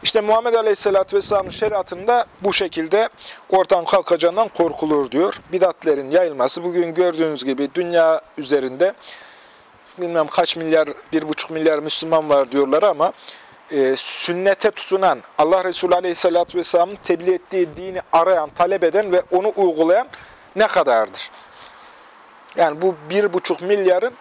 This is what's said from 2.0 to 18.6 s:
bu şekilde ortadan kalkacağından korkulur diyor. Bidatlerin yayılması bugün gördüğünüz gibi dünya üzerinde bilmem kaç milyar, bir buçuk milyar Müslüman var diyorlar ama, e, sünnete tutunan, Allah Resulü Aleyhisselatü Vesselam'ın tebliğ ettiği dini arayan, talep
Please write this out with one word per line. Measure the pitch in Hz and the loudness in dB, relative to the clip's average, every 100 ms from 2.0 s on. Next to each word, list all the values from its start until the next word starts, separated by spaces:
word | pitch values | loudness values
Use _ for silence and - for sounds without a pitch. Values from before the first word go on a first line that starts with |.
| 202 240 - - | 0 0 0 -4
bu | 196 | -2
şekilde | 185 185 165 160 190 226 - - - - | -2 -2 -4 0 0 0 -6 -20 -20 0
ortadan | 190 180 185 165 | 0 4 2 2
kalkacağından | 196 170 170 170 185 220 | 0 0 0 0 0 -4
korkulur | - 170 143 160 147 135 | 0 -2 0 -2 0 0
diyor. | 127 190 - - | 0 -2 -2 -8
Bidatlerin | 180 180 - 165 143 135 | 0 0 0 -2 -2 0
yayılması | 160 180 139 127 170 | 0 0 0 -2 -2
bugün | 175 175 170 | -4 -2 -2
gördüğünüz | 165 180 160 160 143 131 | 0 0 2 -2 -2 -6
gibi | 131 139 165 | -4 -4 -4
dünya | 175 170 160 160 - - | -2 2 2 2 -4 -14
üzerinde | 139 143 131 131 180 - - - - - - - _ _ _ - | -2 -2 -2 0 -2 -2 -18 -20 -20 -20 -20 -20 _ _ _ -10
bilmem | 175 170 151 | -4 -2 0
kaç | - 170 170 | 0 0 -2
milyar, | 160 160 151 - - | 0 2 2 -4 -4
bir | 160 156 | -4 -2
buçuk | 151 - | -6 -6
milyar | 160 156 151 | 0 0 0
Müslüman | 156 - 160 160 156 | -2 -6 0 -2 2
var | 143 131 | 0 2
diyorlar | 135 139 147 | 0 0 2
ama, | 202 156 170 - - - - - - | 2 2 -2 -2 -20 -20 -20 -20 -8
e, | 147 131 131 | -2 0 0
sünnete | - - - 175 190 196 214 | -6 -6 -4 0 0 2 0
tutunan, | - - 190 190 131 - - | -2 -4 0 0 0 -6 -2
Allah | 151 185 | 2 2
Resulü | 180 175 180 180 | 0 -4 0 0
Aleyhisselatü | 180 170 180 170 175 175 | 0 0 0 2 0 -4
Vesselam'ın | 165 175 175 202 | 0 0 0 -2
tebliğ | - 170 175 | -2 -2 0
ettiği | 180 - 185 170 147 | -2 -2 -2 -2 -4
dini | 185 185 - | -10 -10 0
arayan, | 165 170 180 151 | 2 4 2 0
talep | - | -2